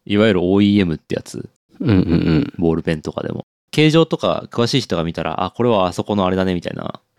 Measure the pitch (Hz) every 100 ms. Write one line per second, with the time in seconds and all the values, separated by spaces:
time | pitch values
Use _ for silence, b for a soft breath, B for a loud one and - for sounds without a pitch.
0 | - 101 110 92 87 98 101 101 90 78
1 | - - - - - _ _ - 143 92
2 | 90 85 85 78 - - 85 80 82 78
3 | 80 - - 82 - _ _ - 156 160
4 | 160 165 95 80 - - 117 135 - 85
5 | 82 82 80 - 92 - 120 107 90 87
6 | 104 104 92 95 95 90 - - - -
7 | _